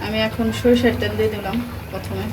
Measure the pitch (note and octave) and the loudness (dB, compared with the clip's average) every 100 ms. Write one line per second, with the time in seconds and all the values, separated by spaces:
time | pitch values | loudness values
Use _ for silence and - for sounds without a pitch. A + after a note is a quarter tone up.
0 | G3+ A3 A3 - A3 G#3+ B3 A#3+ A#3+ - | -2 0 0 0 -2 2 4 6 4 2
1 | G#3 G#3 A3 G#3 G3 A#3 A#3+ - - F#3+ | -2 0 0 0 -4 -4 -4 -10 -10 -10
2 | - F#3+ G#3+ | -6 -6 -4